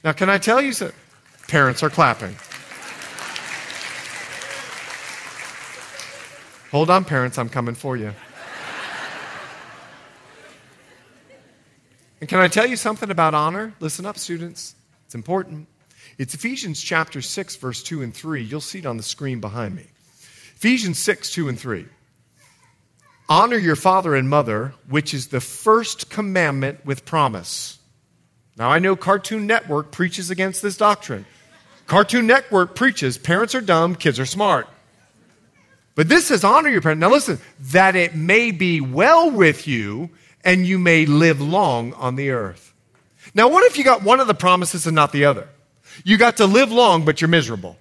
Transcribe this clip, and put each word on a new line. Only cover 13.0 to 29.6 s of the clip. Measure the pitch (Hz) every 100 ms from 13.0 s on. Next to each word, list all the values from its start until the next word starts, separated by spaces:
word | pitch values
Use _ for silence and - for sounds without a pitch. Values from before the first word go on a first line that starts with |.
| 208
about | 175 160
honor? | 151 151 185 220 208
Listen | 160 -
up, | 190 202
students. | - 170 170 - - _ _ _ _
It's |
important. | 117 113 190 185 151 156 _ _ _ - -
It's | 131
Ephesians | - 233 262 - 151
chapter | - 165 160 143
six, | - - 185
verse | - 127 113
two | - 160
and | 123
three. | - 160 147
You'll | 110 147
see | - 190
it | 151
on | 113
the |
screen | 104 - 143 123
behind | 101 113 107 95
me. | - _ _ _ - _ - _
Ephesians | 220 254 196 156
six, | - 190 -
two | 185 147
and | 120
three. | 127 98 - _ _ _ _ _ _ _ _ _ _ _ _ _ -
"Honor | 156 233 233
your | 170 147
father | 190 185 180 139
and | 131
mother, | 147 120 107 127 - -
which | 147 151
is | 139 120
the | 127
first | - - 220 220 220 - -
commandment | 208 202 185 156 139 135 147
with | 139 131
promise." | - 160 139 101 85 - - - _ _ _ _ _ _ _ -
Now, | 117
I | 156
know | 190 190
Cartoon | 185 196 - 220 208
Network | 233